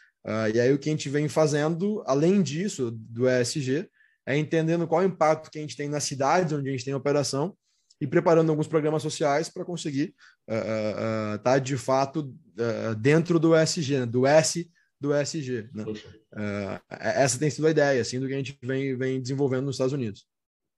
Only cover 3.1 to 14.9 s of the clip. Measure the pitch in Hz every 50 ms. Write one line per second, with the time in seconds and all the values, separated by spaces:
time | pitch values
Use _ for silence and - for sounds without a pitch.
3.1 | 113 117 123 127 127 127 120 120 - 156 131 127 131 156 214 - _ _ _ _
4.1 | _ _ - 117 131 151 151 - 170 160 160 160 165 170 165 - 165 165 190 190
5.1 | 180 - 160 151 160 156 - - - 156 151 143 - - 147 143 147 147 139 -
6.1 | 143 127 135 139 160 185 180 147 151 143 139 135 139 123 - 139 139 139 - 143
7.1 | 143 147 139 - - 135 151 196 - _ _ _ _ _ _ _ _ - 151 131
8.1 | - 170 170 180 165 165 165 160 156 147 156 156 165 160 147 151 156 151 - 156
9.1 | - - 165 143 139 151 165 - - 185 175 - 175 170 - 165 139 135 151 -
10.1 | - _ - - _ _ _ - 110 110 98 104 110 110 107 107 98 104 110 113
11.1 | 110 110 107 107 104 104 - 123 131 139 131 127 143 123 - - 131 135 139 135
12.1 | - 160 147 131 117 - _ _ _ - 117 117 110 107 107 113 113 107 110 139
13.1 | 151 165 165 165 170 165 151 165 165 160 160 156 - 185 147 127 143 135 123 117
14.1 | 113 123 127 135 147 160 156 - - 170 170 _ _ _ _ _